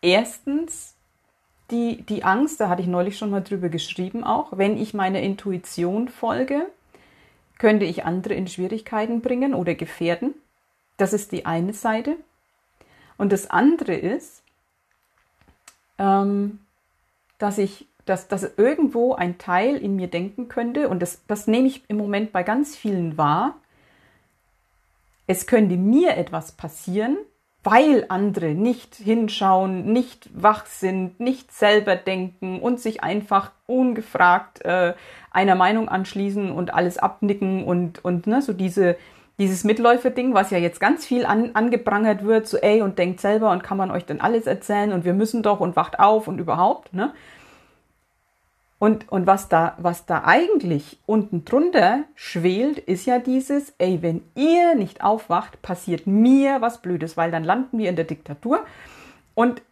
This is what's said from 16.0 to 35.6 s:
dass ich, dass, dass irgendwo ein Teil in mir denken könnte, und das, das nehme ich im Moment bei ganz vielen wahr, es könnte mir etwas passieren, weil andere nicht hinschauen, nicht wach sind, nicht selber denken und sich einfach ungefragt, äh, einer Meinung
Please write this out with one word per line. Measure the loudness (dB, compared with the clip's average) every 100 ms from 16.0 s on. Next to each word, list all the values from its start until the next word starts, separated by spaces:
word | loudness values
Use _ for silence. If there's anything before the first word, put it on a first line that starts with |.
| 2 2 2 -2 -4 -8 _ _ _ _ _ _ _ _
dass | -6 -2
ich, | -4 -4 -20 _
dass, | -6 -6 -4
dass | -6 -6 2
irgendwo | 2 4 0 2 0
ein | 0 -4 -6
Teil | -2 0 0 -2
in | -2 -4
mir | -4
denken | -6 -6 -10 -10
könnte, | -6 -4 -2 -2
und | -2
das, | -4 -8 _
das | -6 0
nehme | 2 2
ich | 0 _
im | -6
Moment | -2 -4 -2
bei | -4
ganz | -2 -2 -2 -4
vielen | -4 -2 -4 0
wahr, | 0 2 0 -4 _ _ _ _ _ _ _ _ _ _ _ _ _ _ _ _ -4
es | -4 2
könnte | 4 4 2
mir | 4 4 4 2
etwas | -2 -6 -8
passieren, | -14 -14 -12 -6 -4 -2 -2 -6 _ _ _
weil | 4 6 6 4 2
andere | -2 -2 -2 -2
nicht | 0 0 -2 -8 -10
hinschauen, | -2 0 0 0 2 2 2 -4 0
nicht | 0 0 -6 -20
wach | 2 2 2 -4
sind, | -6 -2 -2 -4 -4
nicht | -4 -4 -8
selber | 0 4 4 4 -2
denken | -2 -4 -6 -8 -8 -4
und | -2 -2
sich | -4 -6
einfach | -4 -4 0 -2 -2 _ _
ungefragt, | 0 2 0 -6 2 4 4 0 -10 -2
äh, | 0 0 -2 -14 -20 -6
einer | 0 4
Meinung | 4